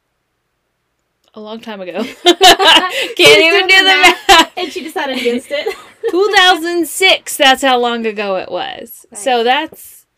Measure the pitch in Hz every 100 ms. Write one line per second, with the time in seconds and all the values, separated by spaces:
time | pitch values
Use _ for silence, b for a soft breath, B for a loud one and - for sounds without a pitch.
0 | _ _ _ _ _ _ _ _ _ _
1 | _ _ _ 220 214 226 233 208 180 170
2 | 262 - 349 339 370 - 381 311 370 539
3 | 415 466 339 440 320 370 370 381 381 381
4 | 359 359 - 339 320 - 339 359 277 330
5 | 302 247 240 240 - 285 359 - - _
6 | 453 339 403 403 370 349 330 349 311 -
7 | 381 - - - 277 262 269 247 240 233
8 | 226 208 202 185 - 175 - - - -
9 | _ - 269 240 233 269 311 - - -
10 | _